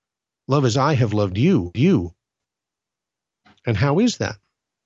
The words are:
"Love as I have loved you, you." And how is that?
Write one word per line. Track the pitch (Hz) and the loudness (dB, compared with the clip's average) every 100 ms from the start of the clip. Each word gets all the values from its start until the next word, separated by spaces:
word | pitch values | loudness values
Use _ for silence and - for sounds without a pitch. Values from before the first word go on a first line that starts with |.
| _ _ _ _ - | _ _ _ _ -2
"Love | 139 131 | 0 2
as | 123 | 0
I | 135 131 | 0 0
have | 120 | 0
loved | 107 101 95 | 0 -2 0
you, | 156 165 87 110 | 0 0 -2 -2
you." | 165 147 87 - _ _ _ _ _ _ _ _ _ _ _ _ _ _ - | 0 0 -2 -12 _ _ _ _ _ _ _ _ _ _ _ _ _ _ -4
And | 101 | 0
how | 143 151 | 0 2
is | 240 - | 0 -2
that? | 101 107 _ _ _ _ | -8 -8 _ _ _ _